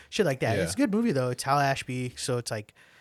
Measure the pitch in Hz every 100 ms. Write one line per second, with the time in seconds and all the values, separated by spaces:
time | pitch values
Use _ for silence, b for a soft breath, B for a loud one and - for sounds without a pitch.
0 | b - 165 131 127 101 90 101 277 208
1 | 233 135 127 123 139 143 139 135 - 127
2 | 123 - - 123 - 110 107 b b b